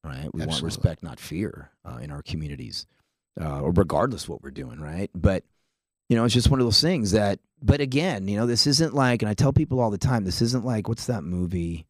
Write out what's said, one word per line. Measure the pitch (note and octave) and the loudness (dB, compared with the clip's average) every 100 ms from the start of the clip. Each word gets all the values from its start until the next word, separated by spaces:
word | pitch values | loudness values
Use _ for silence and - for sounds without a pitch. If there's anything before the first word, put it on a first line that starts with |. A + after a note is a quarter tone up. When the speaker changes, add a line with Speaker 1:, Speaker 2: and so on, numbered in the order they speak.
Speaker 1:
right? | D#2 C2 D#2 | -14 -10 -8
We | D#2+ | -6
want | D#2 | -6
Speaker 2:
Absolutely. | D2+ E2 | -4 -6
Speaker 1:
respect, | - E2+ D#2 | -2 -2 -2
not | D#2+ A#1+ | -12 -14
fear, | - D#2+ G#2 - C#2+ _ - | -8 -6 -6 -8 -20 _ -14
uh, | - | -12
in | D2 | -10
our | D2 | -12
communities, | - D#2+ D2+ C#2+ A#1 - - _ _ _ _ - | -8 -8 -6 -10 -10 -12 -14 _ _ _ _ -8
uh, | D#2 C#2+ | -6 -2
or | C#2+ | 2
regardless | F2+ F2 D#2 C3 A2+ - | 2 4 2 0 -2 -10
what | C2+ | -12
we're | C#2 | -12
doing, | C2+ B1+ C2 | -12 -12 -12
right? | D2+ E2+ G2+ | -8 -6 -6
But, | F2+ G2 F#2+ _ _ _ _ _ _ - | 2 2 2 _ _ _ _ _ _ 0
you | A#2 | 2
know, | A#2 | 4
it's | |
just | B2 - | 4 4
one | C3+ | 4
of | A#2+ | 4
those | G#2+ | 4
things | D#3 E3+ G#2 | 4 2 2
that, | G#2 G2+ F#2+ _ - | 2 2 -2 _ -4
but | A2+ C#3+ | 2 2
again, | C3+ C3+ F3+ G#2+ F#2+ | 2 2 0 -2 -2
you | G#2 | 0
know, | A#2+ | 2
this | A#2 C#3+ | 2 4
isn't | C#3 D#3+ | 4 2
like, | C#3+ B2+ A2+ | 4 4 4
and | G#2+ | 0
I | |
tell | G#2 C#3+ | 2 2
people | C3+ D3+ B2+ | 2 0 2
all | A2+ | 0
the | G2+ | 2
time, | C#3 A#2 | 0 2
this | F#2 E2 | 0 0
isn't | A#2 B2+ A#2+ | 0 0 -2
like, | A2 G#2 | -2 -2
what's | A2+ - | -4 -4
that | A2+ | -4
movie? | D#2 F2+ F2+ F2+ E2+ E2 | -2 -4 -2 -2 -4 -6